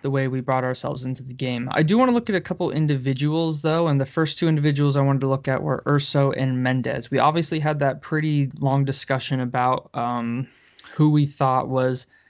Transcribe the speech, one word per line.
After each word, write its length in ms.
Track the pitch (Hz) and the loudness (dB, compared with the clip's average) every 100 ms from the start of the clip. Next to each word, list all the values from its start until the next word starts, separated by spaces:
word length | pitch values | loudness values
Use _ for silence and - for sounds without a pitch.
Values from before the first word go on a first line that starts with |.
the 80 | 139 | -2
way 180 | 135 135 | -2 0
we 120 | 131 | -2
brought 220 | 123 131 | -2 0
ourselves 420 | 127 127 131 139 | -2 -4 -6 -6
into 180 | 127 131 | -8 -10
the 120 | 131 | -12
game. 340 | 123 127 123 127 | -8 -4 -4 -2
I 100 | - | 0
do 160 | 156 220 | 4 4
wanna 140 | 254 | 4
look 180 | 240 233 | 2 0
at 60 | 190 | -4
a 40 | |
couple 300 | - - - | -4 -4 -2
individuals, 920 | 151 151 139 131 131 147 160 165 151 | 0 0 0 0 0 0 0 0 -2
though, 260 | 156 165 165 | 0 0 2
and 120 | 139 | 2
the 60 | 135 | 0
first 320 | - 156 - | 0 -2 0
two 80 | 165 | 0
individuals 500 | 156 147 143 143 143 | 2 2 2 2 2
I 40 | |
wanted 200 | 139 135 | 2 2
to 60 | 135 | 0
look 200 | 135 139 | -2 -2
at 140 | 131 | -2
were 200 | 151 131 - | -2 -2 0
Urso 420 | 147 143 147 139 | 0 2 2 2
and 300 | - 135 127 | 0 -2 0
Mendez. 480 | 127 127 120 - - | 0 0 -2 -6 -2
We 80 | 131 | 2
obviously 400 | 135 165 165 156 | 4 2 -2 -2
had 220 | 151 151 | -2 0
that 200 | 139 - | 0 -2
pretty 500 | - 156 156 147 135 - | -4 -2 0 0 0 0
long 240 | 139 135 | 0 2
discussion 560 | 135 135 - 131 - 131 | 0 -2 -4 -4 -2 -2
about, 500 | 123 127 127 127 - | -2 0 0 0 -4
um, 520 | - 120 120 117 120 131 _ _ - - | -6 -4 -4 -4 -6 -8 _ _ -20 -14
who 160 | - 151 | 2 4
we 160 | 151 143 | 4 2
thought 420 | - 135 131 127 | 0 0 0 0
was, 380 | 131 127 127 - _ | 0 0 -2 -10 _